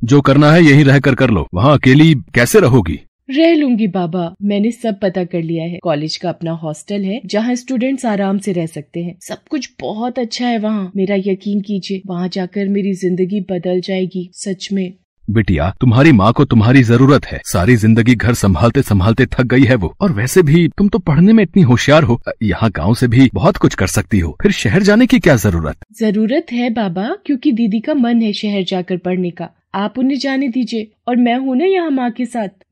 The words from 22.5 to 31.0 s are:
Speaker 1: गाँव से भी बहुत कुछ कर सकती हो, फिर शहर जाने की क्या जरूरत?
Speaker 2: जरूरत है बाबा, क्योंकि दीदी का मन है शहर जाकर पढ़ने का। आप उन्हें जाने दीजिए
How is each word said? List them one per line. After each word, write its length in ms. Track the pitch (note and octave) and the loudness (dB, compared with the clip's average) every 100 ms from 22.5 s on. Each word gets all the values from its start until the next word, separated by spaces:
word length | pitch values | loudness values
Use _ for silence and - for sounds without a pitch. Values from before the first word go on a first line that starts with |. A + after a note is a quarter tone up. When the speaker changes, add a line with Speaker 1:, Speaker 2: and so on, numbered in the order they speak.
| D#2+ A2 E2 | -2 -2 -2
Speaker 1:
गाँव 180 | E2 | -2
से 140 | A#2+ B2 | 0 2
भी 220 | A#2 C3+ | 4 4
बहुत 220 | F#2+ D#3 G3+ | 2 -2 -2
कुछ 180 | - | -4
कर 120 | - F#2+ | -4 -4
सकती 320 | - F#2+ G2 | -4 -2 -2
हो, 180 | E2 - | -2 -2
फिर 100 | G#3 | -2
शहर 300 | - - E3 | -2 -2 0
जाने 240 | G3+ G#3+ B3+ | 2 2 4
की 120 | A#3+ | 2
क्या 180 | F3 B2+ | 2 2
जरूरत? 400 | G#2+ E2+ D#2 - - - | 2 -2 -4 -10 -16 -6
Speaker 2:
जरूरत 460 | G#3+ G3+ A3 C#4+ E4 | -4 -2 -2 -2 -4
है 180 | A#3+ B3 | -4 -4
बाबा, 460 | A#3 G3+ E3+ A3+ G4 - | -4 -6 -6 -8 -8 -6
क्योंकि 260 | C#4 D4+ | -4 -2
दीदी 280 | A3+ A#3 A3 | -2 -2 -2
का 140 | A3 | -4
मन 280 | D4+ A#3 A#3+ | -2 0 0
है 100 | A3+ | -2
शहर 300 | G3 G#3+ G3+ | -4 -6 -4
जाकर 340 | F3+ F#3 F3 F3+ | -4 -6 -6 -6
पढ़ने 340 | F3+ F#3 F3+ | -4 -4 -4
का। 200 | E3 E3+ _ _ | -8 -14 _ _
आप 240 | G3 G#3 A3+ | -8 -6 -4
उन्हें 200 | C4 C#4 | -4 -4
जाने 300 | C4+ C4+ C#4 | -4 -4 -4
दीजिए 420 | B3+ G#3+ A3+ G#3+ _ | -4 -4 -6 -10 _